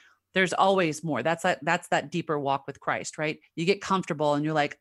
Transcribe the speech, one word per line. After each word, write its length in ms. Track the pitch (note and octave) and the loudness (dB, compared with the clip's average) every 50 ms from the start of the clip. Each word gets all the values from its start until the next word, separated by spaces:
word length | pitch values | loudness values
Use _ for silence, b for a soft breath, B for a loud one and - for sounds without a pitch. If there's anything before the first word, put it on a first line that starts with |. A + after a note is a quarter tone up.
| b b b b b _ _ | b b b b b _ _
there's 200 | F#3 F#3+ E3 - | 2 2 2 4
always 500 | - F#3+ F#3+ G3 F#3+ F3+ D#3 D3 - - | 4 4 4 4 4 2 2 0 -2 -4
more. 180 | D#3+ C#3+ A2+ A#2+ | -2 -2 0 0
That's 200 | D#3+ E3 E3 - | 0 0 2 2
that, 160 | F#3 E3+ - C#3+ | 0 0 0 0
that's 240 | E3 E3+ F3 - - | 0 0 0 0 0
that 220 | F#3 D#3+ - D3 | 0 0 0 -2
deeper 260 | - E3+ D#3 - D#3 D3 | -4 -6 -2 -2 -2 -2
walk 260 | C#3 C#3 C3+ C#3 - - | 0 0 -2 -2 -2 -8
with 120 | C3+ - | -14 -8
Christ, 380 | - - C3+ G#2+ - - - - | -4 -4 -4 -4 -4 -8 -6 -4
right? 220 | D#3 D#3 D3+ - b b b | -4 -4 -4 -6 b b b
You 100 | - E3 | -4 0
get 160 | F3 G3 G3+ | 0 0 0
comfortable 520 | - - G3 F#3+ F3 - E3+ C#3+ D3+ D3 D3 | 0 -2 -2 -2 0 -4 -4 0 2 2 2
and 80 | C#3+ D3+ | 2 0
you're 80 | D#3 D#3 | 0 2
like, 240 | D3+ D3 D3 - - | 2 0 0 0 0